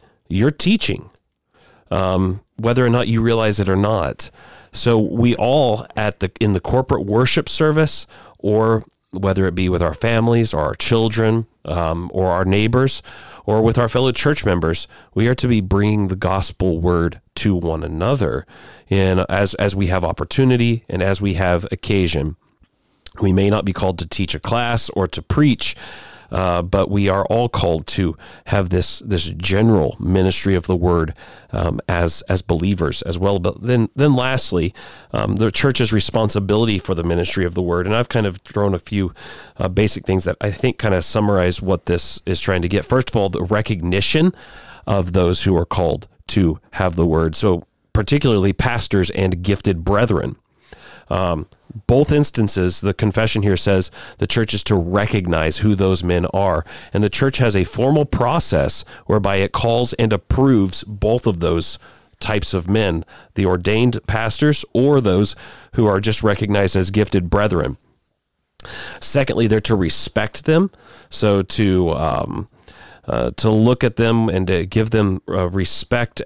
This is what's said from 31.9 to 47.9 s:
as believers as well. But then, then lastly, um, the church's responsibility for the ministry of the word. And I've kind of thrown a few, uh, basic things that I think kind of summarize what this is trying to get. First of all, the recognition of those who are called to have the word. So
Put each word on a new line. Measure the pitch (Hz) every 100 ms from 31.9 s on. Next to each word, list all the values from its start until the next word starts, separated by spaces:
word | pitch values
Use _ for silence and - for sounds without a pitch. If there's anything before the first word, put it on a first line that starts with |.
| 87 87 -
as | - 95
believers | - 85 92 92 78 -
as | - 87
well. | 98 98
But | 87 -
then, | 117 123 110
then | 135 147 127
lastly, | 127 135 - 90 85 - - - -
um, | - 104 101
the | 110
church's | - 139 127 113
responsibility | 107 - 113 110 104 98 107 113 98
for | -
the | 85
ministry | 85 87 90 95
of | 87
the | 92
word. | 87 87 92
And |
I've | 113 123
kind | 117 104
of | 92
thrown | - 104 101
a | 92
few, | - 101 92 - - - - -
uh, | 95
basic | 95 107 - -
things | 95
that | 90 -
I | 104
think | 92 127 -
kind | 110
of | 92
summarize | - 110 104 98 90 87
what | 95 90
this | - 87 - -
is | - 90
trying | - 90
to | 85
get. | 98 -
First | 127 -
of | 113
all, | 98
the | 85
recognition | 90 107 113 95 87 95 - 156 180 - - - - - -
of | 101 87
those | 92 87 90
who | 98 87
are | 85
called | - 85 - - _ -
to | 101 85 78 _
have | - 92 82
the | 85
word. | 80 82 78
So | 107 87 - _ _